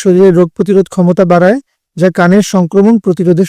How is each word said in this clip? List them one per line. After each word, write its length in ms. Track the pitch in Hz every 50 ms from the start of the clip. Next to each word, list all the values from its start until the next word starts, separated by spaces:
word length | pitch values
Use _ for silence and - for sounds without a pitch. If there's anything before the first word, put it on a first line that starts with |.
| -
শরীরের 320 | 196 180 180 196 196 175 170
রোগ 100 | 180 165 -
প্রতিরোধ 300 | - 185 165 202 190 190 - -
ক্ষমতা 300 | - 180 175 180 170 190 170 175
বাড়ায়, 260 | 175 175 185 226 277 - _ _ _ _ _ _
যা 120 | 170 165 185 165 -
কানের 260 | 180 175 185 208 196 - -
সংক্রমণ 420 | 190 180 160 - 196 196 220 233 220 -
প্রতিরোধে 400 | 202 175 - 180 170 175 160 190